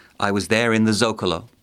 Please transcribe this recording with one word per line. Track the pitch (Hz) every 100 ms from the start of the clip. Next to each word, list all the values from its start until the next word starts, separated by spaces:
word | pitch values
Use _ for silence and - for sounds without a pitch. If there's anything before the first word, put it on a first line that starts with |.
| - -
I | 104
was | 101 90
there | 110 117
in | 110
the | 110
Zocalo. | 104 117 107 95 82 117 _